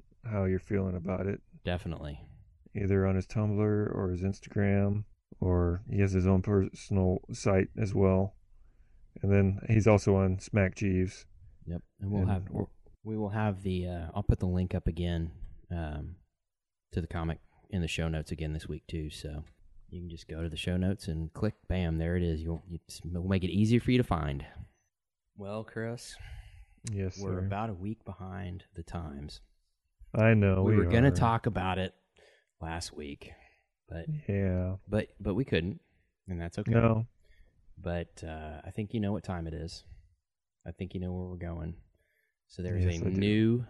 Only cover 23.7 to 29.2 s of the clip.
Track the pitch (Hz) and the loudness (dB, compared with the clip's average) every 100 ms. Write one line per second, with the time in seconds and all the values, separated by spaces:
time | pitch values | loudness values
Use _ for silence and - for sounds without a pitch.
23.7 | 120 - 123 123 85 76 69 76 - - | 4 4 2 2 0 -2 -4 -8 -14 -20
24.7 | _ _ _ _ _ _ 104 98 107 110 | _ _ _ _ _ _ -14 -10 -8 -8
25.7 | 113 113 120 - - - - - - - | -8 -8 -8 -12 -16 -16 -16 -16 -20 -20
26.7 | _ - 101 95 98 95 92 98 98 113 | _ -6 -4 -4 -4 -4 -2 -2 -2 -4
27.7 | 87 98 113 - 95 92 95 92 92 - | -6 -8 -8 -10 -12 -10 -10 -8 -10 -12
28.7 | - - 85 82 71 | -14 -10 -8 -8 -10